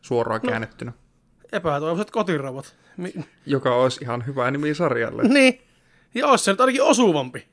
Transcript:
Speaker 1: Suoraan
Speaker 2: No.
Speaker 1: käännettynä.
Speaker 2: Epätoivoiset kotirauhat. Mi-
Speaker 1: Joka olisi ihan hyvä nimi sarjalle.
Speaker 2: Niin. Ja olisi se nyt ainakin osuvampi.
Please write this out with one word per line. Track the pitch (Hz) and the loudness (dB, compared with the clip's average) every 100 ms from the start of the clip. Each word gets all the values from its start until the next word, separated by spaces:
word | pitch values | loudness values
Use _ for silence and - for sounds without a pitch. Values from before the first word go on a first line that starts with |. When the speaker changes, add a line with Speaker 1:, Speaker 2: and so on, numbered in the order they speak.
Speaker 1:
Suoraan | - 120 117 113 | -2 -2 0 -2
Speaker 2:
No. | 123 | -2
Speaker 1:
käännettynä. | 113 110 - 120 120 _ _ _ _ _ | -4 -6 -12 -14 -14 _ _ _ _ _
Speaker 2:
Epätoivoiset | 208 175 143 156 170 208 | -6 -2 -2 -2 -4 -4
kotirauhat. | 226 190 156 135 131 - _ _ - | -4 -2 -2 -4 -12 -14 _ _ -12
Mi- | 180 185 147 _ - | -12 -10 -14 _ -4
Speaker 1:
Joka | 139 131 123 | -2 2 2
olisi | 131 - | 2 0
ihan | 123 120 120 | -6 -6 -6
hyvä | 135 123 | -2 -2
nimi | 143 147 151 | 0 -2 0
sarjalle. | 170 120 113 - | 0 0 -2 0
Speaker 2:
Niin. | 226 277 262 247 _ _ _ _ _ | 2 4 4 2 _ _ _ _ _
Ja | 226 285 | -2 2
olisi | 254 - | 2 2
se | |
nyt | 196 | 2
ainakin | 262 262 | 2 2
osuvampi. | - 226 233 151 127 123 - | 2 4 4 2 -2 -10 -18